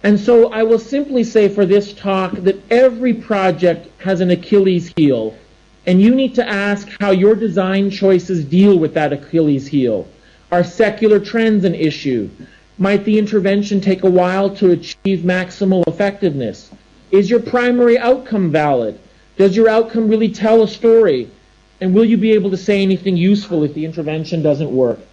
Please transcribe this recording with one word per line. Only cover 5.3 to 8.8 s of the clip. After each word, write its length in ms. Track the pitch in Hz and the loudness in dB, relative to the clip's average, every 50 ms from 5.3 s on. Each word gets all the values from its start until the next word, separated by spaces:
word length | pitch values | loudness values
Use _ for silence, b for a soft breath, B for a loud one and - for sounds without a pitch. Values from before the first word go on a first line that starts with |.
| - - _ _ _ _ _ _ _ _ _ - | -10 -12 _ _ _ _ _ _ _ _ _ 0
And 140 | 180 185 | 2 4
you 140 | 202 226 247 | 4 4 4
need 180 | 262 269 254 262 | 2 0 -2 -2
to 120 | 254 226 - | -4 -4 -2
ask 400 | 214 196 202 202 202 202 202 - - - | -4 -4 -2 -2 -4 -4 -6 -16 -10 -6
how 120 | 208 202 | -2 0
your 240 | 196 185 185 208 220 | 0 2 4 2 2
design 540 | 196 226 214 165 190 185 185 190 196 196 202 | 2 -2 -4 -2 -2 -2 -2 -2 -2 -2 -2
choices 560 | 190 - 202 190 190 180 180 185 190 170 151 | -4 -2 0 2 2 2 0 -2 -4 -4 -4
deal 320 | 135 151 180 196 208 196 | -2 2 4 4 4 4
with 140 | 175 | 4